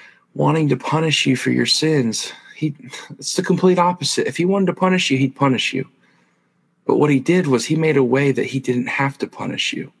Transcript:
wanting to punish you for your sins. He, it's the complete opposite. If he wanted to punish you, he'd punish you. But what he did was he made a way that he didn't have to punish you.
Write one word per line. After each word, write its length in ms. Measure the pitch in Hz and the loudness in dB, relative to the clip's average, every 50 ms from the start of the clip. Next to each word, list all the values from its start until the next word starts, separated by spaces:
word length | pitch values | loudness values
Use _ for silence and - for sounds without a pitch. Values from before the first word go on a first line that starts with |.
| - - - _ _ _ - | -20 -20 -20 _ _ _ -4
wanting 340 | - 147 147 156 160 156 143 | -2 0 2 2 2 2 0
to 80 | 135 | 0
punish 480 | 135 - - 151 160 160 156 143 - - | -2 -2 -2 -2 0 0 0 0 0 0
you 100 | 139 127 | 0 0
for 140 | - - 127 | 0 0 0
your 160 | 123 123 120 | 0 0 2
sins. 680 | - - - 151 156 156 139 120 113 104 - - - - - - - - | 2 2 2 2 2 2 2 0 0 -2 -4 -8 -10 -12 -16 -20 -20 -8
He, 200 | - 156 151 143 - - 143 - - - - 147 | -6 -4 -4 -4 -8 -14 -18 -18 -18 -16 -18 -16
it's 180 | - - - - | -12 -10 -6 -4
the 80 | - 180 | -2 0
complete 360 | - 180 - 190 185 180 180 | 0 0 2 4 4 4 4
opposite. 480 | 175 180 175 - - - - - - | 2 2 0 -2 -4 -2 -2 -2 -2
If 100 | - - | -2 -2
he 80 | - 170 | -2 0
wanted 220 | 185 196 202 190 | 0 2 2 0
to 60 | 180 170 | 0 0
punish 360 | - 185 185 185 180 - - | 0 2 2 2 2 2 0
you, 80 | 135 | 2
he'd 180 | 131 139 131 - | 2 2 0 0
punish 380 | - 139 135 123 104 - - - | 0 0 2 2 0 -2 -2 -4
you. 160 | - - - _ _ _ _ _ _ _ _ _ _ _ _ _ _ _ _ _ _ _ | -6 -6 -8 _ _ _ _ _ _ _ _ _ _ _ _ _ _ _ _ _ _ _
But 120 | - 131 | 0 2
what 120 | 131 147 147 | 2 4 4
he 100 | 143 131 | 2 2
did 280 | - - 175 185 160 | 2 2 2 2 2
was 180 | 143 127 117 - | 2 0 0 0
he 100 | - 160 | 0 0
made 220 | 165 160 156 135 | 0 2 2 2
a 60 | 139 131 | 2 2
way 280 | 120 131 139 143 139 | 2 2 2 2 2
that 140 | 131 - - | 0 0 -2
he 140 | - 131 135 | -4 -4 -4
didn't 280 | - 131 123 123 123 | -2 -2 -2 -2 -2
have 300 | - - - 139 139 139 - | -4 -2 -2 -2 -4 -4 -6
to 80 | 107 | -10
punish 460 | - - - 104 95 - - - - - | -10 -8 -8 -8 -8 -6 -6 -6 -6 -6
you. 180 | - - - _ _ | -8 -10 -12 _ _